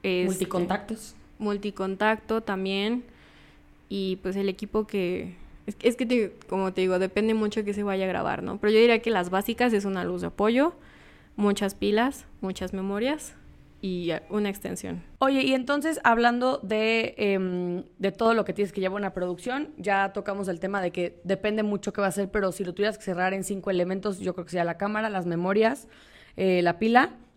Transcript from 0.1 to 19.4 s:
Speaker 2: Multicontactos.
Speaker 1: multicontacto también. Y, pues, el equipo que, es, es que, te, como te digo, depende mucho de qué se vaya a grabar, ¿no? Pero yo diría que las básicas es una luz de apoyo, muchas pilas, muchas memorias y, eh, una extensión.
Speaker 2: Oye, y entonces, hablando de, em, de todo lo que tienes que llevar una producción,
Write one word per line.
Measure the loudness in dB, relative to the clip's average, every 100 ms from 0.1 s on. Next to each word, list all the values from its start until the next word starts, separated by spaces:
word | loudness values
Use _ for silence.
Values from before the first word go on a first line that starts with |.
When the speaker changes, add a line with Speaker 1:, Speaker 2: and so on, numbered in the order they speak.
| 0
Speaker 2:
Multicontactos. | 0 0 -2 0 0 -2 -4 -10 -12 -20 -20 -6
Speaker 1:
multicontacto | -2 -2 -4 -4 -4 0 0 0 -2 -2
también. | -2 -2 -2 0 0 -2 -6 -20 -20 -20 -20 -20 -20 -20 -8
Y, | -4 -2 -4
pues, | -4 -2
el | -2
equipo | -4 -2 -2 -2
que, | -2 -2 -2 -8 -14 -20 -14 -14
es, | 0
es | 0 2
que, | 0
te, | 2 0 -6 -4
como | -2 0
te | 0
digo, | 2 2
depende | 0 2 2
mucho | 2 0 -2
de | -4
qué |
se | -2
vaya | -2 0 0
a |
grabar, | 0 -2 -2
¿no? | -4 0
Pero | 4
yo | 8
diría | 8 6
que | 2
las | 0 2
básicas | 0 -2 0 2
es | 2
una | 0 -2
luz | -2 -4
de | -6
apoyo, | 0 2 4 2 0 -20 -20 -20 -20 -16 0
muchas | 0 2 -2
pilas, | 0 2 2 2 -2 -16 -10
muchas | -8 -6 -6
memorias | -4 -4 -2 -2 -2 -8 -18 -20 -20 -20 -8
y, | -6 -4 -4
eh, | -4 -4
una | -2 -2
extensión. | -4 -8 -8 -8 -10 -12 0
Speaker 2:
Oye, | 2 4
y | 4
entonces, | 2 2 0 0 2
hablando | 4 6 4 4 0 0
de, | -2 0 2 2 0 -2
em, | 0 2 0 -2 -2 -4 -8 -4
de | -4
todo | 2 2
lo | 4
que | 0
tienes | -2 -2
que | -2
llevar | -2 -2
una | -4
producción, | -4 -4 -4